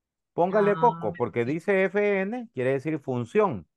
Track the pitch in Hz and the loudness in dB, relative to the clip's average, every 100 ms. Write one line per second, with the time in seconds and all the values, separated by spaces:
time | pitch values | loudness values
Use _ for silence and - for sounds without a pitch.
0 | _ _ _ - 180 208 202 160 165 165 | _ _ _ -2 0 2 2 2 2 0
1 | 107 90 117 120 117 160 208 190 190 196 | -4 -4 -2 -2 -2 -2 0 2 2 0
2 | 208 196 190 247 226 131 127 139 151 156 | 0 0 -2 -6 -8 -4 0 0 -2 -4
3 | - 123 113 208 202 104 - | -4 -4 0 2 2 0 -10